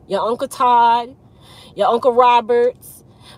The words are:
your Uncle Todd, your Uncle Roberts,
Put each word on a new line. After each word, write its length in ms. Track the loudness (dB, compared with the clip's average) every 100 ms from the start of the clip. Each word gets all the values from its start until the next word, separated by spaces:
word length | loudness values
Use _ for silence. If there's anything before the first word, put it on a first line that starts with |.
| -8
your 180 | -6 -4
Uncle 220 | -6 -8
Todd, 680 | -2 0 2 2 0 -4 -16 _ _ -20 -20 -14
your 140 | -4 -2
Uncle 240 | 0 0
Roberts, 920 | 2 4 2 0 -2 -2 -4 -14 -20 _ _ -20